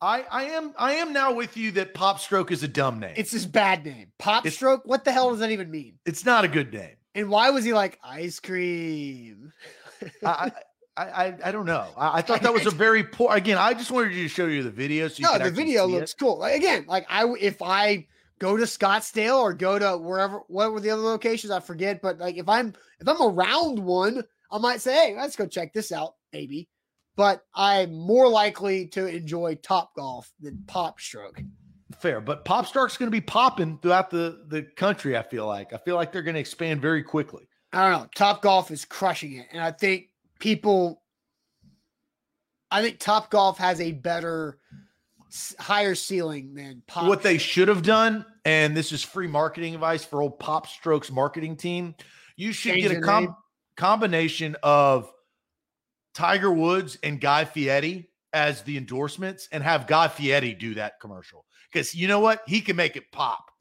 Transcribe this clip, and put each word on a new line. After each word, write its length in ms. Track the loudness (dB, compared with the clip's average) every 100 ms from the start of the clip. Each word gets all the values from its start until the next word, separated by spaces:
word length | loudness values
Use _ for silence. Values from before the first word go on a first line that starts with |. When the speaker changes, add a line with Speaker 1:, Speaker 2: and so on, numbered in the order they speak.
Speaker 1:
I, 220 | -2 -2 -2
I 140 | -6
am, 300 | -4 -6 -6 -2
I 160 | -2
am 180 | 0 -2
now 200 | 0 2
with 240 | 0 -4 -6
you 140 | -4
that 220 | -2 -4
Pop 240 | 0 0 0
Stroke 320 | 0 0 0
is 120 | -2
a 40 | -2
dumb 300 | 0 0 -2
name. 160 | -6 -6
Speaker 2:
It's 140 | -6
his 160 | -6 -2
bad 380 | 2 2 2
name. 280 | -4 -14 -18 -6
Pop 280 | 0 0 0
Speaker 1:
It's 100 | 0
Speaker 2:
Stroke? 260 | 2 2
What 200 | 2 0
the 80 | 2
hell 180 | 2 2
does 80 | 0
that 100 | -2
even 200 | -4 -6
mean? 280 | -10 -12 -10
Speaker 1:
It's 200 | -6 -2
not 200 | 4 4
a 40 | 4
good 240 | 2 -2
name. 240 | -6 -14 -18 _
Speaker 2:
And 140 | -8 0
why 220 | 4 4
was 140 | 4
he 80 | 2
like, 240 | 2 0 -4
"Ice 380 | -16 -10 -10 -10
cream"? 1120 | -8 -4 -4 -4 -6 -6 -8 -12 -16 -20 -20 _ -20 -20 -20
<laughs> 340 | -18 -18 -6
Speaker 1:
I, 260 | -4 -2 -4 -8 -16 _ _ -10
I, 80 |
I, 320 | -6 -2 -2 -4
I 80 | -6
don't 140 | -4 -2
know. 200 | -2 -4 -2
I, 220 | 0 0
I 40 |
thought 200 | 2 2
that 100 | 4
was 140 | 2 2
a 40 |
Speaker 2:
<laughs> 20 |
Speaker 1:
very 320 | 2 4 4
poor, 300 | 2 2 2
again, 240 | 4 2 2
I 160 | 2
just 160 | 0 -2
wanted 180 | -2 -2
to 140 | -2 -4
show 180 | -2 -2
you 160 | -2
the 60 | -4
video 360 | -4 -2 -2 -2
so 120 | -2
you 20 |
Speaker 2:
No, 80 | 0
Speaker 1:
could 80 | 2
Speaker 2:
the 20 | 0
Speaker 1:
actually 160 | -2
Speaker 2:
video 220 | 2 2 2
Speaker 1:
see 60 |
Speaker 2:
looks 200 | 0 -4
Speaker 1:
it. 40 | -2
Speaker 2:
cool. 200 | 0 0
Like, 160 | 0 2
again, 280 | 2 0 -2
like, 180 | -4 -2
I, 180 | 0 0 0
if 220 | -2 -2
I 440 | 0 2 2 0 -4 _ _ -6
go 160 | -2 0
to 80 |
Scottsdale 760 | 0 0 2 2 -2 -2 2 2
or 120 | 2
go 260 | 0 0 2
to 180 | 0 -2
wherever, 420 | -4 -2 -2 -4 -6
what 240 | -2 0
were 80 | 0
the 100 | -2
other 120 | 0
locations? 480 | 0 -2 -2 -2 -4
I 80 | -6
forget. 420 | -6 -6 -4 -2
But, 160 | -4 -4
like, 180 | -6 -4
if 100 | 0
I'm, 240 | 2 0 -8 _ -6
if 80 | 0
I'm 160 | 2
around 560 | 2 4 2 2 0 -2
one, 460 | 0 2 2 -2 -6 _ _
I 80 | -2
might 220 | 0 0
say, 140 | 2 4 4
"Hey, 60 | 2
let's 200 | -6 -6
go 100 | -6
check 260 | -6 -6
this 180 | -6 -6
out, 220 | -6 -8 -10 _
baby." 360 | -12 -10 -12 -14 _ _ _ _
But 300 | 2 4 2 _
I'm 380 | 0 2 4 0
more 340 | -2 4 6 8
likely 600 | 6 4 0 -2 -2 -4
to 160 | -4 -4
enjoy 500 | -6 -6 -4 -4 -4
Top 380 | 0 0 0
Golf 380 | -8 -10 -12 -16 _
than 240 | -16 -16 -8
Pop 320 | -6 -6 -8
Stroke. 440 | -16 -14 -16 -16 -18 -18 _ _ -20 -6
Speaker 1:
Fair, 240 | -4 -4
but 240 | -4 -6 0
Pop 180 | 0 0
Stroke's 300 | 0 0 0
gonna 140 | -2
be 100 | -2
popping 580 | 0 4 4 4 -2 -2
throughout 260 | 2 4 2
the, 360 | -2 -4 -6 -10
the 140 | -8
country, 520 | -8 -2 -2 0 -2
I 80 | -2
feel 240 | -4 -6 -6
like. 280 | -6 -8
I 20 | -10
feel 180 | -4 -2
like 140 | -2
they're 120 | -4
gonna 160 | -6 -6
expand 420 | -6 -6 -4 0
very 220 | 0 0
quickly. 440 | 0 -2 -4 -8 -20 _ _
Speaker 2:
I 200 | 2 4
don't 100 | 2
know. 80 | -2
Top 260 | 2 2 4
Golf 300 | 4 4 2
is 160 | -6 -12
crushing 480 | -4 -2 -2 -8
it. 120 | -14 -14
And 80 | -6
I 100 | -6
think 340 | -2 0 0 -4 _ _ -6
people, 640 | -2 0 4 4 2 -2 _ _ _ _ _ _ _ _ _ _ _ _ _ _ _ _ -4
I 100 | -2
think 160 | 0 -2
Top 320 | 0 2 2
Golf 280 | 4 4 4
has 200 | 0 0
a 120 | -2
better, 680 | -4 -4 -4 -4 -4 -6 -10 _ -20 -20 _ _ _ _
s-, 240 | -14 -14 -10
higher 360 | -2 0 2
ceiling 600 | -2 -4 -4 -4 -6 -12
than 280 | -14 -16 -18 -12
Pop 200 | -2 2
Speaker 1:
What 140 | 2
they 140 | 4 2
Speaker 2:
Stroke. 140 | 2
Speaker 1:
should 160 | 4 4
have 140 | 4
done, 420 | 4 4 4 0 -6 _ 0
and 280 | 4 4
this 160 | 2 -4
is 100 | -6
free 240 | -8 -8 -2
marketing 480 | 0 0 -2 -8
advice 280 | -4 -2 -2
for 180 | -2 -2
old 160 | -2 -4
Pop 280 | -4 -4 -4
Stroke's 440 | -6 0 0 0
marketing 460 | -2 -2 -2 -8 -6
team, 380 | -6 -6 -8 -12 -20 -20 -20 -10
you 160 | -8
should 200 | -4 -2
Speaker 2:
Change 100 | 0
Speaker 1:
get 80 | 2
a 80 | 2
Speaker 2:
the 20 |
Speaker 1:
com-, 220 | 2 2
Speaker 2:
name. 100 | 2 -4 _ _ _ 0
Speaker 1:
combination 800 | 2 4 2 2 0 -2 -6 -2
of 500 | 4 6 6 4 0 _ _ _ _ _ _ _ _ _ _
Tiger 360 | -4 0 2 2
Woods 460 | 2 2 2 -2 -6
and 180 | -8 -2
Guy 240 | 2 2
Fieri 640 | 2 -2 0 2 0 -6 -12 _ _
as 300 | 0 0 -2
the 140 | -6 -10
endorsements 720 | -8 -6 -6 -6 -10 -10 -10
and 100 | -4
have 240 | 0 0 2
Guy 220 | 4 2
Fieri 460 | 0 0 2 0
do 200 | -4 -8
that 260 | -6 -8 -10
commercial. 440 | -18 -18 -20 -20 _ _ _
'Cause 220 | -6 -4
you 120 | -2 0
know 120 | 4
what? 220 | 4 2 0
He 140 | -2
can 160 | 0 0
make 200 | 0 -4
it 140 | -12
pop. 380 | -6 -4 -4 -10 _